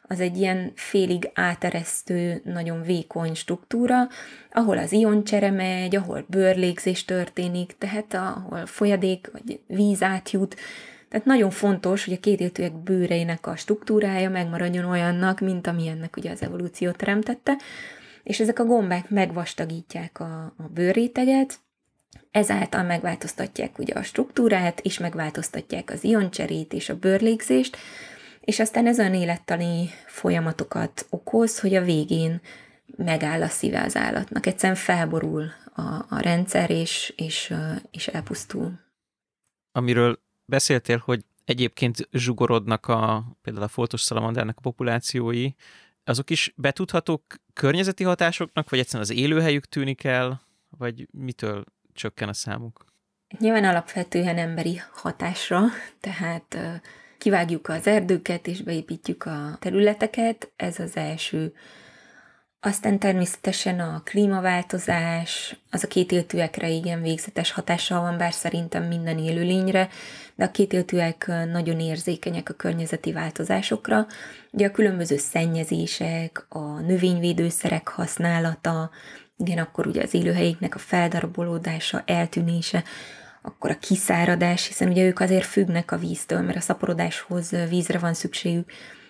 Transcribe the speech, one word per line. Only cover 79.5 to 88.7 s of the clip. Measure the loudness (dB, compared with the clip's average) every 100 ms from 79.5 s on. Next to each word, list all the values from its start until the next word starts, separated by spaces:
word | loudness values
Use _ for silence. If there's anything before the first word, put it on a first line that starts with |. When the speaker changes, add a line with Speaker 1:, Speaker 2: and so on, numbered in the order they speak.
| -2
Speaker 1:
akkor | -2 -2 -2
ugye | 0
az | 0
élőhelyéknek | 2 2 2 2 0 -4 -6
a |
feldarabolódása, | -2 2 2 0 -4 -4 -4 -2 -4 -4 -4 -4 0
eltűnése, | 0 0 0 0 0 0 -2 -4 -12 -16 -20 -20 -16
akkor | -16 -6 -4
a | -4
kiszáradás, | 0 0 2 2 4 4 2 2 -2
hiszen | 0 2
ugye | 4 4
ők | 4
azért | 2 2 2
függnek | 2 2 0 -2
a | -4
víztől, | -4 -6 -2 -2
mert | 0 -2
a |
szaporodáshoz, | -2 -2 0 0 -2 -4 -6 -6 -2
ö, | -2 0
vízre | 0 0 0
van | 0
szükségük. | -2 -4 -4 -2 -2 -2